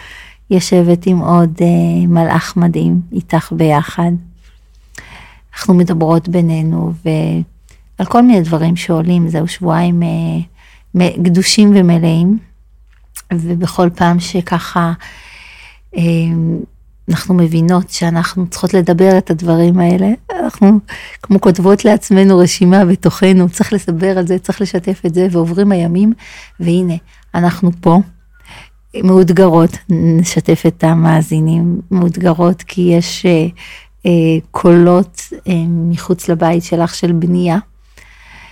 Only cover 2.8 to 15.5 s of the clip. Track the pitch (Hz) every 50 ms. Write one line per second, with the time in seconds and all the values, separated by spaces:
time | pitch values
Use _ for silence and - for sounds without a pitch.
2.8 | 165 170 170 175 170 - - 180 - - 170 160 - - 165 165 160 156 147 147
3.8 | 151 - - - 170 175 175 175 175 - - _ _ - _ _ _ _ _ _
4.8 | _ _ - - - - - - - - - - _ _ - - - - 180 175
5.8 | 175 180 175 160 160 160 165 165 - 175 175 175 170 165 160 160 160 160 165 165
6.8 | 165 165 165 160 - 165 156 156 160 160 165 165 165 - _ _ _ _ - _
7.8 | _ _ _ - 185 - - 233 247 247 226 185 160 165 165 151 160 170 175 170
8.8 | - - 170 160 165 175 175 175 170 165 165 156 165 170 - - 180 170 160 170
9.8 | 175 175 175 170 170 165 165 165 165 165 160 165 170 - _ _ _ _ _ _
10.8 | _ _ - 175 180 170 - - 175 180 170 185 185 - - 220 208 208 202 196
11.8 | 180 175 170 165 170 165 160 165 175 185 214 220 - - _ _ _ _ _ _
12.8 | _ _ _ _ _ _ - - - - 185 170 165 170 170 170 185 170 - -
13.8 | 180 170 170 - 175 170 175 175 175 - - 180 175 - 180 170 - - - 180
14.8 | 170 165 170 - - - - - - - - - - -